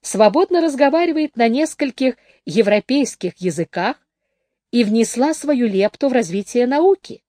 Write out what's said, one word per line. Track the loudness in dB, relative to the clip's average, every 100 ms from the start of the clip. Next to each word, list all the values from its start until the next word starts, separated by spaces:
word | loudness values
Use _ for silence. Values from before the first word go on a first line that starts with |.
свободно | -8 2 4 4 2 0
разговаривает | 0 2 2 2 0 -2 -4 0
на | 0
нескольких | 0 -4 -4 -6 -2 -2 -2 _ _
европейских | -4 0 2 0 0 -2 -2 -4 -10 -6
языках | -6 -4 -6 -4 -6 -6 _ _ _ _ _ _ _
и | -2
внесла | 2 2 0 0 -2
свою | -2 -2 -2 0
лепту | 0 -2 -2 0
в |
развитие | 0 -2 -6 -4 -2 0
науки. | 2 2 0 -4 -20